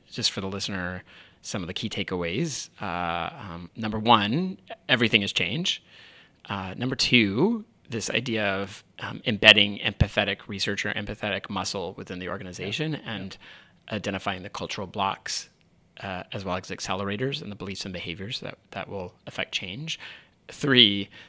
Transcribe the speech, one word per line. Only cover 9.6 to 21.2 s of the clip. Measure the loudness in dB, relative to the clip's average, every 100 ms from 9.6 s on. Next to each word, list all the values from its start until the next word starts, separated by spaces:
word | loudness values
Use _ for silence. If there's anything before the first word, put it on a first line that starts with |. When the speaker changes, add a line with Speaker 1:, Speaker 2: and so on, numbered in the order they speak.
| 6 2
Speaker 1:
empathetic | -4 2 2 4 2 -2 -6
research | -4 -2 0
or | -2
empathetic | -4 -6 -4 -2 -2 -2
muscle | -4 -2 -2 -4 -6
within | -8 -6
the | -6
organization | -6 -8 -8 -4 -2 -2
Speaker 2:
Yeah. | -4 -4
Speaker 1:
and | -8 -8 -12 -18 -20 -20 _ -8
identifying | -4 -2 -2 -4 -4
the | -8
cultural | -8 -6 -6 -6
blocks, | 0 0 -2 -6 -6 -8 _ _ _ _ -10
uh, | -8 -8 -8
as | -6
well | -4 -4
as | -4
accelerators | -8 -4 -2 -2 -2 -4 -4
and | -8
the | -8
beliefs | -8 -6
and | -8
behaviors | -8 -8 -8 -8 -8
that, | -10 -12 _
that | -10 -8
will | -8 -8 -12 -10
affect | -6 -4
change. | -4 -6 -8 -8 -8 -10 -18 -20 _ -18
Three, | -2 6 8 8 6 -4 -10